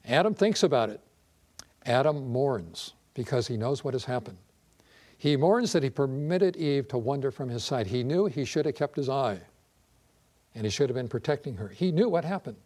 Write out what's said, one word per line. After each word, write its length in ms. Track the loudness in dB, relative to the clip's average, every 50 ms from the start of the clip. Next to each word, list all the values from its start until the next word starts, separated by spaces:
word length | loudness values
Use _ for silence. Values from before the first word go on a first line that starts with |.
| _
Adam 280 | 2 4 4 4 4 2
thinks 300 | 2 2 2 4 4 2
about 260 | 4 4 2 2 0
it. 100 | -4 -10 _ _ _ _ _ _ _ _ _ _ _ -20 -20 _ _ _ -2
Adam 420 | 2 2 4 4 2 0 0 -4
mourns 680 | -4 -2 0 0 0 0 -2 -6 -10 -12 -14 -14 -14 -16 _ _ _ _
because 340 | -8 -4 0 0 0 0
he 80 | 0 -4
knows 280 | -2 -2 -2 -2 -2 -4
what 100 | -4 -4
has 100 | -4 -4
happened. 340 | -4 -4 -4 -6 -8 -16 -18 _ _ _ _ _ _ _ _ _ _ _ -20 -20 -20 -16
He 200 | _ 2 2 2
mourns 340 | 4 4 4 4 4 2 2
that 120 | 2 2 2
he 60 | 2
permitted 680 | 0 0 0 0 0 -4 -2 0 2 2 2 2 2
Eve 320 | 0 0 2 2 0 0 -2
to 80 | -4
wander 340 | -2 -2 0 -2 0 -2 -4
from 160 | -4 -4 -6
his 160 | -4 -4 -6 -4
side. 240 | -2 -2 -2 -2
He 160 | 0 -2 -2 0
knew 220 | 0 2 2 0
he 180 | 0 0 -2 -4
should 220 | -2 -2 0 0
have 100 | 0 0
kept 220 | -2 -4 -2 -2
his 100 | -4 -2
eye, 320 | -2 0 0 0 0 -2 -4 -10 -18 _ _ _ _ _ _ _ _ _ _ _ _ _ _ _ _ _ _ _ _ _
and 120 | -4 -4
he 40 | -2
should 200 | 2 2 0 2
have 60 | 2
been 120 | -2 -4
protecting 480 | -4 -4 -4 -2 -2 -2 -2 -4 -10 -8
her. 140 | -8 -8 -10
He 220 | -4 -2 -2 0
knew 180 | 2 2 2 2
what 160 | 2 0 0
happened. 320 | -2 -6 -6 -6 -10 -14 -14 _